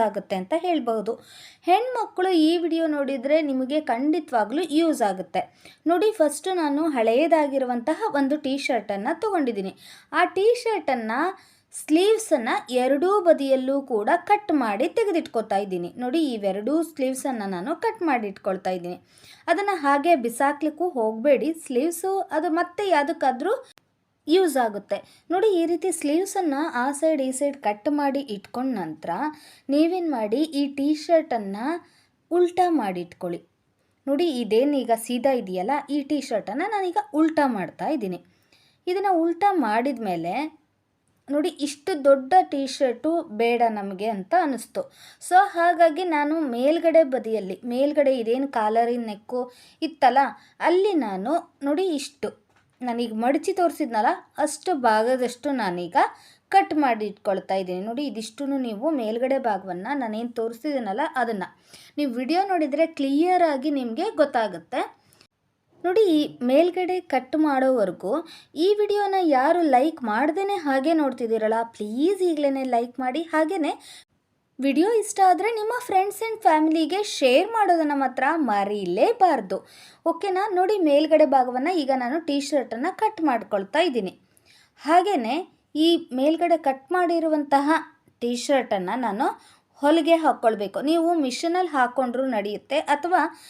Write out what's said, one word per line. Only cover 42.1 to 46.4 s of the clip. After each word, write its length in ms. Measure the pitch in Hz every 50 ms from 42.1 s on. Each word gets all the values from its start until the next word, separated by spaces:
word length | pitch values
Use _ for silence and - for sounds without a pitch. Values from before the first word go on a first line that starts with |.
| 277 269 262 262 370 370 359 359
ಟೀ 80 | - 277 277 262 262
ಶರ್ಟು 380 | - 285 254 233 240 - 311 330 339 302 - 214 214
ಬೇಡ 240 | 233 233 240 233 240 226 214
ನಮಗೆ 320 | 208 196 196 196 185 190 226 220
ಅಂತ 180 | 196 185 - - 370 349
ಅನ್ನಿಸ್ತು. 360 | 294 262 240 - - - - - - - - - - - _ -
So 100 | - 349 370 403 403 392
ಹಾಗಾಗಿ 480 | 339 339 349 349 311 339 330 302 311 370 359 320
ನಾನು 200 | 294 294 294 311 330